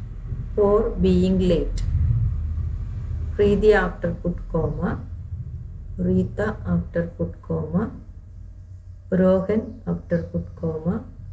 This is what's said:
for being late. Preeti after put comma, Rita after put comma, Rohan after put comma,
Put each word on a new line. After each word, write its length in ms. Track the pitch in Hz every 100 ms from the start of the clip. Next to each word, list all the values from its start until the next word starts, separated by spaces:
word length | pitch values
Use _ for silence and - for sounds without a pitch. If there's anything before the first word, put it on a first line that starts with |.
| - - - - -
for 380 | - 202 208 208
being 480 | 180 185 180 185 190
late. 420 | 180 - - - - - - - - - - - - - - - - - - -
Preeti 380 | 202 202 214
after 400 | 196 180 - 170
put 240 | 170 175 170 -
comma, 520 | 165 156 151 175 - - - - - - - - - - 185
Rita 600 | 92 185 180 - 214 214 -
after 400 | 175 - 170 170 -
put 240 | 170 -
comma, 500 | - 160 151 170 226 - - - - - - - - - - - -
Rohan 720 | 185 185 190 185 214 - - -
after 340 | 175 - 170
put 320 | 165 170 - -
comma, 480 | 165 156 165 226 - - -